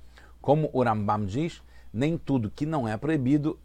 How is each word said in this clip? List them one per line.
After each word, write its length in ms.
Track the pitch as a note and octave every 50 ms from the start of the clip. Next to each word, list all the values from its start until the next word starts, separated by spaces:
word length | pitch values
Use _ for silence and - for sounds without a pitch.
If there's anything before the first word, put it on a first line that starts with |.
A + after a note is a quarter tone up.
| - - - - - - - -
Como 280 | - - C#3+ D#3 D#3 C3+ -
o 100 | C3 B2
Rambam 420 | A#2 G#2+ G#2+ G2+ G#2 G#2+ G#2+ G#2+
diz, 380 | G2 F#2+ C3+ D#3+ E3+ - - - - - - - - -
nem 240 | G#2+ C3+ D#3 E3+
tudo 340 | D#3 - - C#3 C3 G#2+ G2
que 140 | - - D3
não 220 | D#3 D#3+ D3 A#2+
é 100 | A2 G#2+
proibido 640 | A2 - D3 D#3+ D#3 B2 B2+ D3 D3+ C#3 - - - -